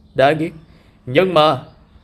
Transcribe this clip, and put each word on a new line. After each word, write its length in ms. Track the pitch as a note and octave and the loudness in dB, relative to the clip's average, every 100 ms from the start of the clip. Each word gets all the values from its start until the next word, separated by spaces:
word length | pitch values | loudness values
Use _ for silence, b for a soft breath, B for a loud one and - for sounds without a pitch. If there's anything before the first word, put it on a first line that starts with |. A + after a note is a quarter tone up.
| _ | _
Đã 180 | - C3+ | 0 0
nghiệt. 200 | D#3 E3 D#3+ - b b b - | 0 -6 -12 -20 b b b -2
Nhưng 280 | C#3 F#3 | 0 0
mà 240 | D#3+ D#3 B2+ - _ _ _ | 2 0 -2 -10 _ _ _